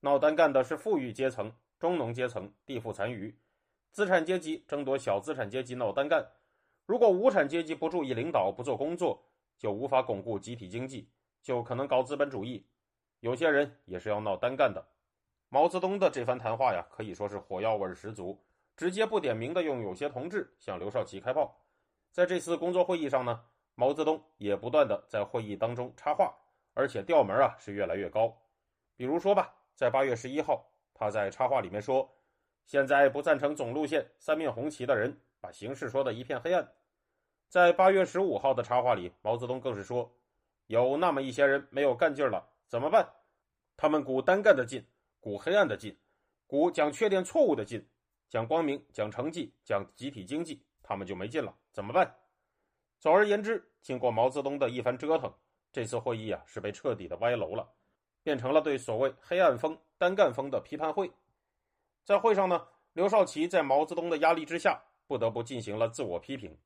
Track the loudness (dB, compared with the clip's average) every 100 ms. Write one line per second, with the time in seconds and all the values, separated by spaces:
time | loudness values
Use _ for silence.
0 | 2 4 4 6 4 4 0 -2 -2 -2
1 | -2 -2 -4 -2 -10 -10 _ _ -2 -2
2 | -4 -4 -4 -6 -12 _ _ -10 -8 -6
3 | -6 -6 -12 -14 _ _ _ _ _ -4
4 | 2 2 2 -2 -2 -8 _ -6 -2 -2
5 | 0 -2 -2 -6 -6 -6 -6 -4 -2 -2
6 | 0 0 0 _ _ _ _ _ -4 4
7 | 4 6 4 4 0 -2 -4 -4 -2 -2
8 | -2 -2 0 0 0 -2 -6 -4 -4 -2
9 | -4 -4 _ _ _ _ -6 -4 0 0
10 | 0 -6 -4 -8 -8 -14 -12 -10 -10 -12
11 | -18 _ _ _ -4 -4 -4 -6 0 0
12 | 0 -2 -4 -4 -10 -12 _ _ _ _
13 | _ _ -6 0 2 2 0 -6 _ -10
14 | -4 -4 -2 -2 -2 2 0 0 -14 _
15 | _ _ _ _ _ 2 2 2 -2 2
16 | 0 0 -4 -2 -4 0 0 0 -6 -12
17 | -12 -6 -8 -8 -10 -4 -2 -2 -4 -8
18 | -14 -12 -12 -12 _ _ _ _ -6 -2
19 | -2 0 -2 -4 -4 -4 -4 -4 -6 -6
20 | -8 -6 -8 -8 -10 _ -12 -8 -6 -4
21 | -6 -8 -4 -2 -2 _ _ _ _ _
22 | _ -2 0 0 -2 -4 0 0 2 0
23 | 0 0 0 -4 _ _ _ 0 0 2
24 | 0 0 _ _ -4 -2 0 2 4 2
25 | _ -6 -4 -6 -6 -4 -4 -4 -10 -8
26 | -4 0 0 0 _ _ _ -2 -2 -2
27 | 2 4 4 4 2 2 -12 -4 -2 -2
28 | -2 0 0 -2 _ _ _ _ _ _
29 | -4 -2 2 2 0 _ _ _ 0 2
30 | 0 -2 -4 -6 -2 -4 _ _ _ _
31 | -4 -2 -4 -2 0 0 -2 -8 -2 -2
32 | -2 _ _ _ _ _ _ 0 2 6
33 | 6 4 0 2 0 -2 -4 -4 -2 -2
34 | -4 _ -2 -2 0 -4 -6 -6 -2 0
35 | 0 -4 _ _ -20 -14 -12 -8 -4 -2
36 | -2 -4 -6 -6 0 0 -2 _ _ _
37 | _ _ _ _ _ 6 6 8 6 6
38 | 2 2 0 2 2 2 2 2 4 2
39 | -2 _ -2 -2 -2 -4 -4 -6 -4 -4
40 | -4 _ _ _ _ _ _ 2 4 4
41 | 2 2 -4 2 4 4 0 0 2 4
42 | 0 2 -2 -2 -6 _ _ -4 2 2
43 | 2 _ _ _ _ _ _ -2 2 2
44 | 0 0 2 4 6 4 4 -6 -14 _
45 | _ _ -10 -6 0 4 4 0 -8 -16
46 | _ _ _ _ _ 2 2 4 0 2
47 | 2 2 0 2 4 2 -2 -10 -12 _
48 | _ _ _ -6 0 0 0 -4 _ -6
49 | -6 -4 -8 -6 -12 _ _ -4 -4 _
50 | -14 -12 -8 -8 -8 -12 _ _ _ -8
51 | -8 -8 -6 -6 -8 -12 _ -12 -2 0
52 | 0 -4 _ _ _ _ _ _ _ _
53 | 4 4 6 2 0 -4 -6 _ -10 -2
54 | 0 2 2 2 -4 -2 -2 -2 -4 -4
55 | 0 -2 -2 -12 _ _ _ -8 -6 -4
56 | -4 -6 -4 -8 -8 -10 -8 -6 -4 -4
57 | -6 -2 -2 0 -4 -6 -10 _ _ _
58 | _ _ -4 -4 2 2 2 -4 -4 -2
59 | -2 -4 -6 2 2 2 -4 -6 _ _
60 | -2 4 2 2 -4 -6 -6 -6 -4 -4
61 | -6 _ _ _ _ _ _ _ _ _
62 | _ 4 4 4 4 0 -2 _ _ 0
63 | 4 4 4 2 2 2 4 2 2 -2
64 | -2 2 2 2 -2 0 0 0 _ _
65 | _ -2 0 -2 -6 -8 -6 -2 -2 -2
66 | -6 -6 -8 -12 -12 -18